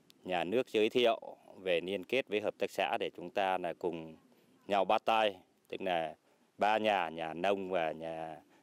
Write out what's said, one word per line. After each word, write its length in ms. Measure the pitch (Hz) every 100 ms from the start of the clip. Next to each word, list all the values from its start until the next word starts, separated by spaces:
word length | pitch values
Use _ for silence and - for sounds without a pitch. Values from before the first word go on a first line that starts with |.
| _ _
nhà 200 | 92 90
nước 240 | 82 117 127
giới 200 | 110 110
thiệu 320 | 127 117 107 - - - 101
về 180 | 92 85
liên 240 | 87 98
kết 240 | 87 127 -
với 120 | 104
hợp 140 | 101 -
tác 120 | 98
xã 260 | - 85 110
để 100 | 85 -
chúng 140 | 87
ta 280 | 101 95 92
là 140 | 87 80
cùng 380 | 90 82 80 80 _ _ _ _ -
nhau 180 | 101
bắt 180 | 95 110
tay, 320 | - 110 107 92 - _ _
tức 120 | 92
là 340 | 95 87 80 78 _ _ _ -
ba 200 | 101 110
nhà, 300 | 107 98 82
nhà 260 | 82 80
nông 360 | 80 95 98 92
và 220 | 92 80
nhà 440 | 80 82 80 80 76 - _